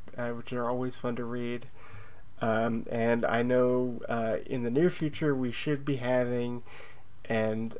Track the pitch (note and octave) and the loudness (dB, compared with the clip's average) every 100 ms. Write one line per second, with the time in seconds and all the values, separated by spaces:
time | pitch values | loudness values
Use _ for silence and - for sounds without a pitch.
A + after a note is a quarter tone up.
0 | - - A#2+ A#2 - B2 A#2+ B2 B2+ B2+ | -8 -6 -4 -6 -4 -2 0 0 -2 -2
1 | B2 A#2+ A#2 B2 A#2+ A#2+ - - - - | -2 -2 -4 -4 -2 -4 -6 -8 -8 -8
2 | - - - - A2+ A2 A#2 A2+ - A#2 | -8 -8 -8 -2 2 4 2 0 -2 2
3 | A#2 A#2 - A#2 A#2+ B2 B2 B2+ B2+ A#2 | 4 4 4 2 4 4 6 4 0 -2
4 | - A#2 A2 G2+ - C3 A#2+ C3 F3+ - | -2 -2 0 -2 -2 -2 2 4 4 2
5 | D#3 - D#3 C3 B2+ A#2 D3+ C#3+ C#3+ C3 | -2 0 2 2 0 -2 0 0 0 0
6 | B2 B2+ A#2+ B2 A#2+ A#2+ - - - - | 2 4 4 0 0 -4 -6 -8 -8 -8
7 | - - - A2+ A2 A2 A2+ | -8 -8 -2 2 2 0 -2